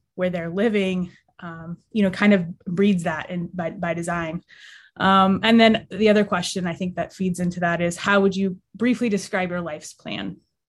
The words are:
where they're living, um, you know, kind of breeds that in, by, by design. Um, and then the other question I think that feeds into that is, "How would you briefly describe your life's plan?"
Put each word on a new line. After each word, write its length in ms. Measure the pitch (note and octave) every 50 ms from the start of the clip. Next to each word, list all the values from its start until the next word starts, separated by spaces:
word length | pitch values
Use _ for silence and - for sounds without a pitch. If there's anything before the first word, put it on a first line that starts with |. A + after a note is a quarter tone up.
| _ _ _
where 140 | - F#3 F3+
they're 200 | F3 F3 E3 E3+
living, 640 | E3 F#3+ G#3 A#3 G#3 G#3 G3 F#3+ F#3 F#3 F3+ F3+ - _ _ _ _ -
um, 380 | - F3 D#3+ E3 E3 E3+ E3+ - _ _
you 120 | - A3+ G3+
know, 80 | F#3+
kind 220 | F#3 - G#3 G#3 G3+
of 240 | F#3+ F3 E3 F#3 _
breeds 440 | - - F3 E3+ G3+ G#3 G3+ F3 E3
that 260 | F3 D#3+ D#3 - -
in, 200 | F3+ F3+ E3+ E3+ -
by, 180 | F3 E3+ E3
by 220 | - - F3 E3+ E3+
design. 480 | F3 E3+ E3+ E3+ E3+ E3 D#3+ D#3+ E3+ - _ - - - - - - - _ _
Um, 440 | - - F#3+ F#3+ F#3+ F#3+ F#3+ G3 F#3+
and 180 | G3 A3 A#3 A3+
then 280 | A3+ A3+ A3 A3 - -
the 200 | - F#3 G#3+ G#3+
other 140 | G#3 G#3+ G#3
question 440 | G3+ G#3 F3 F3 - - G3 F3+ F3+
I 80 | E3+
think 220 | - F#3+ F3+ F3+ -
that 160 | E3 - -
feeds 260 | - F#3+ F#3 F3+ F3+
into 220 | F3+ F3 F3 F3+
that 200 | F3 E3+ E3+ E3
is, 160 | F3 E3+ E3+ -
"How 220 | - G#3 G3+ G3+
would 160 | G3 G3 F#3
you 220 | F#3+ G3 G3 F#3 F#3 _ _ -
briefly 340 | F#3+ A3 B3 B3 - B3 A#3+
describe 400 | G#3 F#3+ F#3+ - - F#3+ F#3 F3+
your 100 | F3 F3+
life's 320 | F3 E3 D3+ D#3+ - -
plan?" 460 | - _ - - - - G2 G2+ - - _ _ _ _ _